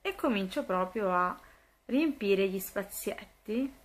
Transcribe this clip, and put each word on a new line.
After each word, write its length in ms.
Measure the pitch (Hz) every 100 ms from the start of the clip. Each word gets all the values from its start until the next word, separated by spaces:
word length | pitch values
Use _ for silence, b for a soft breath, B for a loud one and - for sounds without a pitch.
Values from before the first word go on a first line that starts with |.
e 140 | 392
comincio 480 | 381 320 208 190 294
proprio 480 | - 185 185 220 196
a 240 | 180 180 185 B B B B -
riempire 600 | 247 320 277 202 196 196
gli 140 | 190
spazietti. 1120 | 185 - 190 - - - - _ - 226 269 -